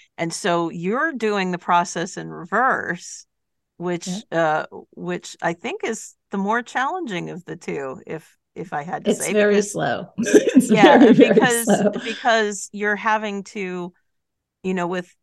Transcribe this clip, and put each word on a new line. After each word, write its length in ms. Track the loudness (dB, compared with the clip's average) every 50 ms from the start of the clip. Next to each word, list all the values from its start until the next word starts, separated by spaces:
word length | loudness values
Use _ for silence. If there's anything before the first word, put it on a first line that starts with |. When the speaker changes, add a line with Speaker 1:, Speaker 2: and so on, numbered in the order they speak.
| _ _ _ -8
Speaker 1:
And 160 | -8 -6 -6
so 360 | -4 -2 0 0 0 0 -2
you're 440 | -4 -4 -4 -4 -2 -2 -2 -4 -4
doing 380 | -4 -2 -2 0 0 -2 -2
the 60 | -4 -6
process 580 | -2 0 2 2 2 0 -4 -8 -8 -8 -8 -12
in 120 | -14 -12
reverse, 960 | -14 -14 -10 -4 -2 0 0 2 0 -2 -4 -6 -8 -8 -10 -16 -20 -20 -20 _ _ _ _ _ _ _ _ _ _ -8
which, 300 | -6 -6 -6 -6 -6 -8 -8 -8 -8 -6
Speaker 2:
Yeah. 320 | -2 0 0 0 0 -2 -4 -6
Speaker 1:
uh, 60 | -12 -18 -20 _
which 460 | -16 -12 -8 -8 -8 -8 -8 -14 -14 -6
I 120 | -4 -4 -4
think 300 | -4 -8 -10 -8 -6 -6
is 320 | -6 -6 -8 -10 -18 -20 _ _ -10
the 60 | -6 -4
more 240 | -2 -2 -2 -2
challenging 680 | -4 -4 -4 -4 -4 -2 -4 -6 -6 -6 -6 -6 -8 -8
of 120 | -10 -12 -12
the 100 | -14 -14
two, 460 | -12 -10 -8 -8 -8 -8 -8 -10 -12 -12
if, 320 | -12 -12 -12 -12 _ _ _ _ _ -14
if 200 | -14 -12 -8 -8
I 100 | -8 -8
had 220 | -6 -8 -6 -2
to 60 | -2
Speaker 2:
It's 140 | -2 -2 -2
Speaker 1:
say, 80 | -2 0
Speaker 2:
very 200 | 2 2 4 2
Speaker 1:
because 160 | 2 0 -2
Speaker 2:
slow. 380 | -4 -4 -4 -2 -4 -4 -8 -10 -6
<laughs> 40 | -6
It's 520 | -2 4 4 4 6 6 4 4 4 6
Speaker 1:
Yeah, 280 | 6 8 8 8 10 10
Speaker 2:
very, 140 | 10 8 10
very 200 | 8 8 6 6
Speaker 1:
because, 320 | 4 4 4 2 2 2
Speaker 2:
slow. 260 | 2 2 4 2 0 0 -2 -8
Speaker 1:
because 680 | -8 -8 -2 0 2 2 2 2 0 -4 -6 -12 -12 -8
you're 220 | -4 -2 -2 -2 0
having 460 | 0 0 0 0 -2 -4 -6 -8 -10
to, 460 | -10 -10 -8 -8 -6 -6 -8 -8 -10 -12 _ _ _ _ _ _ _ _ _ _ _ _ _
you 120 | -6 -4 -2
know, 100 | -2 -2
with 260 | -2 -4 -6 -8 _ _ _